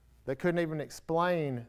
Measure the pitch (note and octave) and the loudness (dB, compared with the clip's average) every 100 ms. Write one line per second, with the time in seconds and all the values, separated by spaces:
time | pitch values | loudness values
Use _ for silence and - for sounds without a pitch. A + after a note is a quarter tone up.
0 | - - - C3+ F3+ E3+ E3 D#3 C3 - | -20 -12 -6 -2 0 2 0 -2 -6 -10
1 | - E3 F3+ F3 D3 B2 | -2 2 4 2 0 -2